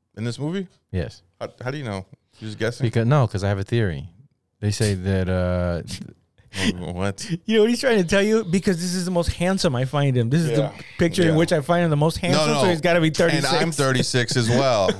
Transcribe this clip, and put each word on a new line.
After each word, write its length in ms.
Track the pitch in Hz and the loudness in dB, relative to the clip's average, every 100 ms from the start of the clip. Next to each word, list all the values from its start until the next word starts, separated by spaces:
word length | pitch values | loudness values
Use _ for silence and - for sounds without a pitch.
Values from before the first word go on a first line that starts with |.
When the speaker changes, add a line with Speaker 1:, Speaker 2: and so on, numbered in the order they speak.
| _ 101 | _ -10
Speaker 1:
In 60 | |
this 160 | 120 120 | -8 -6
movie? 280 | 147 190 180 _ - | -6 -6 -8 _ -8
Speaker 2:
Yes. 300 | 95 78 - _ - | -6 -6 -10 _ -14
Speaker 1:
How, 100 | 110 - | -14 -10
how 80 | 123 | -10
do 60 | 151 | -8
you 60 | |
know? 220 | 123 98 92 - _ _ | -8 -8 -10 -20 _ _
You 80 | 110 | -14
just 120 | 104 | -4
guessing? 260 | 110 - 120 | -4 -2 -2
Speaker 2:
Because, 200 | 117 113 | 0 2
no, 200 | 147 117 | 2 2
'cause 160 | 95 | 0
I 60 | 98 | -2
have 100 | 98 | -2
a 40 | |
theory. 460 | 95 120 101 71 82 _ - _ _ - | -2 0 0 -4 -10 _ -20 _ _ -6
They 120 | 104 | -4
say 220 | 101 104 95 | -2 -2 -2
that, 340 | 92 95 92 | 0 0 0
uh, 540 | 92 90 90 87 85 - - - - _ _ _ | 0 0 0 -2 -4 -8 -12 -14 -20 _ _ _
Speaker 1:
<laughs> 240 | 95 95 87 | -4 -2 -2
What? 520 | 87 87 98 95 - 170 - | -8 -4 -4 -4 -8 -8 0
Speaker 3:
You 120 | 220 | 2
know 40 | |
what 80 | 220 | 4
he's 100 | 240 | 2
trying 200 | 269 220 | 2 2
to 20 | |
tell 200 | 165 196 | 2 2
you? 200 | 202 220 | 2 2
Because 340 | 190 190 208 170 | 2 0 0 -2
this 140 | 180 180 | -2 -4
is 100 | 180 | -2
the 60 | |
most 200 | 175 165 | -2 -2
handsome 420 | - 175 190 175 123 | -2 0 0 0 0
I 100 | 131 | -2
find 320 | 147 139 123 | 0 2 2
him. 120 | 113 | 2
This 100 | 156 | 0
is 80 | 151 117 | 2 0
the 60 | |
Speaker 1:
Yeah. 80 | 104 - - - | -2 -6 -16 -2
Speaker 3:
picture 240 | 170 196 | -2 2
in 60 | 165 | 2
Speaker 1:
Yeah. 60 | 156 | 4
Speaker 3:
which 180 | 170 | 2
I 80 | 165 | 0
find 220 | 139 170 | 0 0
him 60 | 170 | 2
the 40 | 147 | 2
most 240 | 160 - | 2 0
Speaker 1:
No, 60 | 175 | 0
Speaker 3:
handsome, 180 | 147 151 | 2 2
Speaker 1:
no. 80 | 151 | 2
Speaker 3:
so 60 | 196 | 2
he's 120 | 165 | 2
gotta 180 | 175 175 | 2 4
be 80 | 160 | 2
Speaker 1:
And 60 | 151 | 2
Speaker 3:
thirty-six. 360 | 170 147 139 | 2 2 0
Speaker 1:
I'm 180 | 143 165 | 0 0
thirty-six 640 | 143 135 123 - 131 113 127 | 0 2 2 0 0 0 0
as 140 | 110 | 2
well. 400 | 120 135 110 95 98 | 2 4 4 2 0